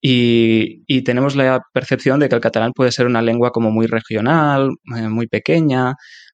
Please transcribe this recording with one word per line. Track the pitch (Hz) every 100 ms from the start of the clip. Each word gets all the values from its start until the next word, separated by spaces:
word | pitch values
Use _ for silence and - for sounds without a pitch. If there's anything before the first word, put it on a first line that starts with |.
Y, | 135 123 120 117 113 113 110 - -
y | 131
tenemos | 127 123 139 139
la | 131 127 -
percepción | 131 - 131 - 139
de | 139
que | 117
el |
catalán | 117 110 117
puede | - 127
ser | 117 123
una | 117
lengua | 117 117 120
como | 117 113
muy | 110 113
regional, | 113 - 110 117 160 147 139 135 - - 117
eh, | 110
muy | 110 117
pequeña, | 107 - 165 151 127 127 135 - - -